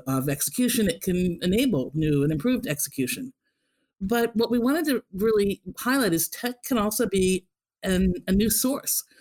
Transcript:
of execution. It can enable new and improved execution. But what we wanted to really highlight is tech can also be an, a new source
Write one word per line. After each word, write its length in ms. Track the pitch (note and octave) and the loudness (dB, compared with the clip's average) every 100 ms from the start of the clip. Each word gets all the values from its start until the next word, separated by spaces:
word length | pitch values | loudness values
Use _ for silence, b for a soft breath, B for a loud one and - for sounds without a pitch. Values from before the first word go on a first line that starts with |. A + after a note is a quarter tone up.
| - | -2
of 200 | C3+ C#3 | -2 -2
execution. 600 | C#3+ - - B3 A#3 G3+ | -2 -4 -2 0 2 0
It 120 | - | 0
can 360 | - F3+ F3+ E3+ | -2 0 0 0
enable 480 | F3+ G#3 C4+ D3+ - | 0 2 2 0 -2
new 300 | D#3 D3+ C#3+ | -2 2 2
and 80 | C#3+ | 2
improved 340 | D#3 B3 B3+ - | 0 0 0 -2
execution. 680 | D3 - - B2 - B3+ - _ _ _ _ _ _ | -6 -6 -4 -4 -4 -10 -14 _ _ _ _ _ _
But 340 | F#3+ A#3 A#3 A3 | -2 0 0 0
what 140 | A3+ | 0
we 80 | A#3+ | 2
wanted 280 | A#3+ D#4 D4+ | 2 0 0
to 180 | B3 - | -2 -4
really 480 | F#3 A3 G#3+ G3+ G3+ F3+ - | -2 2 2 2 -2 -8 -6
highlight 360 | A#3+ C4+ G#3+ | -2 2 2
is 160 | E3 - | 0 -2
tech 340 | - B3 B3 | -4 -8 -8
can 160 | - A#3+ | -2 0
also 280 | G#3 G#3+ A3 | 0 0 0
be 380 | G3 F#3 F#3 - _ _ _ | 2 2 0 -4 _ _ _
an, 320 | F#3+ F#3 F#3+ F3+ - | -2 2 2 0 0
a 40 | |
new 180 | G3 A3 | 2 2
source 540 | - B3+ C#4+ - - - b | 0 0 -2 -4 -6 -6 b